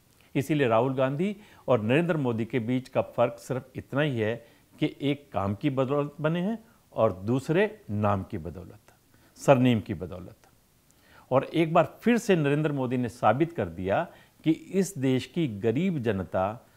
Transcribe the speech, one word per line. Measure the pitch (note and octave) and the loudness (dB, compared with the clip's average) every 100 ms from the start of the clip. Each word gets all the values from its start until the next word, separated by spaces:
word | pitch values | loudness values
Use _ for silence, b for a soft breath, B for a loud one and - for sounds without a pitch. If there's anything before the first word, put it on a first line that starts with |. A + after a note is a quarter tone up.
| _ b b C#3+ | _ b b -4
इसीलिए | C3+ D3+ B2+ | -2 0 4
राहुल | A2 C3 | 4 2
गांधी | C3 C3 C#3+ G3 G3 B B - | 0 -2 0 -4 -6 B B 0
और | B2 | 2
नरेंद्र | G#2+ C#3+ F3 E3 | 4 2 2 0
मोदी | B2+ A2+ | 0 -2
के | A2 C3 | -2 -2
बीच | A2 B2+ B2+ | -2 -4 -2
का | A#2+ | -4
फ़र्क | - - C3 - | -2 0 0 -2
सिर्फ | - C3 B2+ - | -8 -8 -8 -14
इतना | - C3 | -6 -2
ही | D3+ A#2+ | -2 0
है | G#2+ A#2 b b b - | -2 -4 b b b -4
कि | D3+ - | -4 -2
एक | C#3 C#3 - | -4 -4 -6
काम | F#2+ G2 | -4 -4
की | G#2 D3+ | -2 -2
बदौलत | C3 B2+ D3 C#3+ - | -2 0 -2 -4 -4
बने | D3+ F3 | -2 -2
हैं | F#3 A3+ b b b | -4 -6 b b b
और | - A2+ | 0 0
दूसरे | F#2 G2+ C3 C#3+ E3 G#3+ - - | 0 -2 -2 0 0 0 -2 -8
नाम | G#2 G#2 G2 | -2 0 0
की | F2 G2+ | -2 -10
बदौलत, | D#2+ F2 F#2 A2 _ _ _ b b - | -10 -12 -16 -20 _ _ _ b b -2
सरनेम | - C3 B2+ A2+ | 4 6 6 2
की | G#2+ | 0
बदौलत। | E2 F2 F2+ F2+ - _ _ _ _ _ b b b b | -8 -8 -12 -16 -20 _ _ _ _ _ b b b b
और | C3 | 0
एक | C3 D#3+ E3 | 2 0 2
बार | E3+ C#3+ - | 2 2 0
फिर | A3 A#3 | 0 2
से | - F3+ | 2 2
नरेंद्र | C#3+ D3 D#3 | 2 2 0
मोदी | C#3+ B2+ B2+ | -2 -2 -2
ने | A#2+ | -4
साबित | - A2+ B2 E3 | 0 2 2 0
कर | - F#2 | -2 -6
दिया | E2+ F#2 A#2+ F3 B B B | -4 0 0 -2 B B B
कि | D3+ | -2
इस | D#3+ - F#3+ F#3 C3+ | -2 -2 -2 -2 -2
देश | C3+ B2+ - | 0 0 -2
की | F3 D3+ | -4 -2
गरीब | G2+ A2+ B2 G3 D#3 | 0 -2 0 -2 0
जनता | A2+ G2 E2+ F#2 F#2+ A#2 b | -2 -2 -2 -2 -2 -4 b